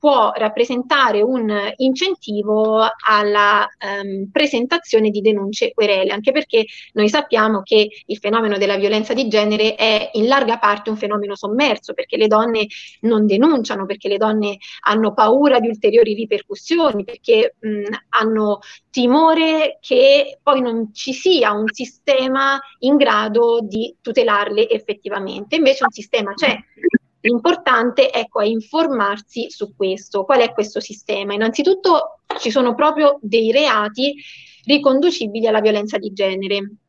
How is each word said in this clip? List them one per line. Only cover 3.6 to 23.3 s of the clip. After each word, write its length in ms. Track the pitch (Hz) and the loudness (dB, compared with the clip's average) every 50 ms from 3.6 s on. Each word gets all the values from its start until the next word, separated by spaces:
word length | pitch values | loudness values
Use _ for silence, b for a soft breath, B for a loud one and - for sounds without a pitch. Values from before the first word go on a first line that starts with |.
| 208 208 - _ | 0 -2 -6 _
ehm, 540 | - 202 202 202 196 196 196 196 196 196 | -10 -8 -8 -8 -8 -8 -8 -8 -8 -4
presentazione 800 | - - 302 277 277 233 240 254 - 339 339 - - 220 214 214 | -2 0 0 0 0 -2 -2 -2 -2 -4 -4 0 0 2 2 2
di 100 | 208 208 | -2 0
denunce 520 | 196 220 214 202 196 196 208 - - - - | 0 0 0 0 -4 -6 -4 -4 -4 -4 -2
querele, 360 | - 214 202 202 190 190 - | 0 0 0 2 0 0 -2
anche 200 | 202 202 214 - | -2 -2 -2 0
perché 340 | 262 208 - _ - 226 220 220 B B B B B | 0 0 -2 _ -2 -2 -2 -2 B B B B B
noi 140 | 214 208 214 | 0 0 2
sappiamo 540 | 208 302 294 - - 220 214 220 220 202 | 2 0 -2 0 0 2 2 2 0 -2
che 260 | 196 - - 214 208 208 B B B - | -2 2 2 2 2 2 B B B -12
il 100 | - 214 | -12 -6
fenomeno 400 | - 202 214 233 226 214 208 196 | -4 -4 -2 -2 0 -2 -2 0
della 200 | 202 196 202 196 | 0 0 0 0
violenza 360 | 196 202 214 214 214 - 233 | 0 0 0 0 -2 -2 -2
di 140 | 233 269 220 | -2 -2 0
genere 480 | 202 214 208 208 214 214 214 220 214 | 2 2 2 2 0 0 0 -2 0
è 340 | - 214 220 220 214 214 - - | 0 0 2 2 0 -2 -4 -2
in 140 | 220 214 240 | 0 2 2
larga 300 | 269 277 262 220 226 220 | 2 2 2 0 -2 0
parte 320 | - 208 208 208 - 226 | 0 0 0 0 -4 -6
un 80 | 214 214 | -6 -4
fenomeno 380 | 208 202 214 208 208 202 202 | -4 -4 -4 -4 -4 -6 -8
sommerso, 580 | - - 202 214 247 294 277 214 - _ - - | -8 -6 -4 -2 0 0 0 0 -2 _ -12 -8
perché 240 | - - _ - 220 | -8 -8 _ -2 0
le 80 | 220 | 2
donne 400 | 214 214 214 220 240 226 220 214 214 B B B B B B | 4 4 2 2 0 -2 -2 -4 -4 B B B B B B
non 260 | - 220 233 214 214 208 | -2 0 2 2 2 2
denunciano, 580 | 196 196 254 320 311 254 - - 208 196 190 | 4 4 4 4 4 2 0 -4 -6 -8 -6
perché 220 | 180 202 214 - - | -8 -8 -8 -4 -4
le 100 | 202 196 | -2 0
donne 400 | 220 214 214 214 208 208 202 196 B B B B B - | 0 -2 0 -2 -2 -4 -6 -10 B B B B B -2
hanno 260 | 208 220 220 208 208 | 0 2 0 0 2
paura 460 | - 214 214 233 269 294 294 262 240 | 2 2 4 4 4 4 4 4 2
di 80 | 220 233 | 2 0
ulteriori 480 | 220 - - - 214 233 233 220 208 | -4 0 0 2 4 4 4 4 0
ripercussioni, 880 | 202 226 214 - 202 - _ 202 - - - 330 339 330 285 226 208 190 | -6 -4 -4 -4 -6 -6 _ -16 -16 -6 -4 -2 0 0 0 0 -2 -8
perché, 540 | - 240 - _ - 226 220 208 - - _ - | -8 -14 -14 _ 2 2 2 2 0 -2 _ -8
mm, 200 | 220 214 208 202 202 214 - _ _ | -6 -6 -6 -6 -8 -10 -12 _ _
hanno 480 | - 226 220 220 220 214 214 208 202 196 B B B B B _ | -2 -2 0 0 0 0 0 0 -2 -4 B B B B B _
timore 880 | - 262 247 240 254 294 320 320 320 330 320 320 320 311 311 285 - _ | -4 -2 0 2 4 4 4 4 4 4 2 0 2 0 0 -2 -4 _
che 580 | _ - 262 247 262 277 277 294 277 - - _ | _ -2 2 4 6 6 6 4 2 -2 -6 _
poi 200 | _ 294 285 269 | _ 0 0 2
non 300 | 254 247 226 226 226 214 - | 0 -2 -2 -4 -6 -6 -10
ci 200 | - - 269 254 | -12 -10 -8 -8
sia 380 | - - 370 370 302 233 214 | -2 0 2 2 4 2 2
un 160 | 208 208 220 220 | 0 -2 -4 -4
sistema 880 | 233 - 254 240 _ _ _ - 277 262 262 262 262 269 269 277 277 269 269 B B B | -4 -6 -12 -12 _ _ _ 0 0 0 0 0 -2 0 0 0 -2 -4 -6 B B B
in 180 | - 254 285 285 | 0 2 2 4
grado 640 | 277 240 214 208 214 220 | 4 2 2 0 0 0